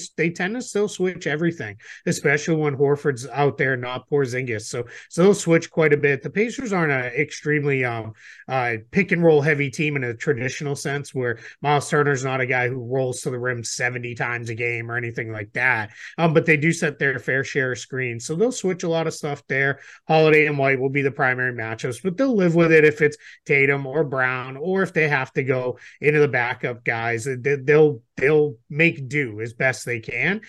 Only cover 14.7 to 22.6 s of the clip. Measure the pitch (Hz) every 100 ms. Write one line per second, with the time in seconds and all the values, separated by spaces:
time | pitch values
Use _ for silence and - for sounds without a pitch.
14.7 | 117 117 120 117 120 110 107 104 123 127
15.7 | 113 101 - - - 165 156 160 151 160
16.7 | 160 160 131 139 127 - 135 123 143 131
17.7 | 120 - 131 123 117 120 160 240 254 185
18.7 | 175 175 165 160 - 151 143 - 135 139
19.7 | 139 - - - 160 156 151 151 143 135
20.7 | 131 135 143 135 - 131 127 127 117 113
21.7 | 113 135 113 190 175 269 214 175 165